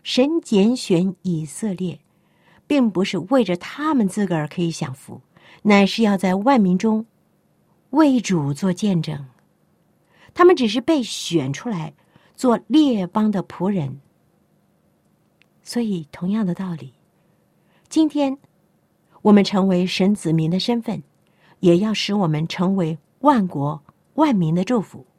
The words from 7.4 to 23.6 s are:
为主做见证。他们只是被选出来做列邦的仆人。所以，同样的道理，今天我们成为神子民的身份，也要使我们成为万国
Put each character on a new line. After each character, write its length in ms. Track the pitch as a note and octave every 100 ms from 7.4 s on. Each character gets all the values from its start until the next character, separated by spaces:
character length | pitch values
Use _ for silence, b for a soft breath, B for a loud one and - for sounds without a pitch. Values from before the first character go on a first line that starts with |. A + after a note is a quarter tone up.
| _ _ _ _ _
为 300 | C#4 D4+ B3+
主 320 | - F3 C#3+
做 180 | C#3+ F#3+
见 300 | F3 G#3 F3
证。 260 | D#3 D3 C3+ _ _ _ _ _ _ _ b b b
他 120 | -
们 100 | F4+
只 140 | D#4 A#3
是 100 | A#3
被 240 | - D#4
选 480 | A3 - - E3 C3+
出 160 | C#3 B3
来 260 | F3+ D#3 _ b b b
做 240 | - B3+ A3 -
列 380 | C#4+ D4 A3
邦 240 | F#3 G#3+ G#3+
的 140 | G3
仆 260 | E3+ - F#3
人。 300 | G3 C3+ C3+ _ _ _ _ _ _ _ _ _ _ _ _ _ _ _ _
所 180 | - A#3+
以， 260 | A3+ F3+ D3+
同 180 | - F3+
样 140 | A3
的 100 | F#3+
道 180 | E3+ F#3
理， 180 | D#3+ C3+ _ _ _ _ _ _ _ _ _ _
今 180 | D#4+ D#4
天 280 | D4 C#4 C4+ _ _ _ _ _ _ _ b
我 120 | G#3
们 100 | G#3
成 240 | F#3+ G3+ F#3+
为 180 | F3+
神 300 | F#3 - F#3+
子 160 | G#3 E3
民 180 | D#3+ D#3+
的 120 | F3+
身 200 | - A#3+
份， 220 | A3+ F#3 - _ _ b b b
也 200 | F3+ E3+
要 140 | G#3+
使 200 | G3+ -
我 120 | G#3
们 220 | F3 D3+ E3
成 300 | - F3+ G3
为 200 | D#3+ D#3+ _ _
万 260 | C#4+ B3+
国 380 | F#3 D3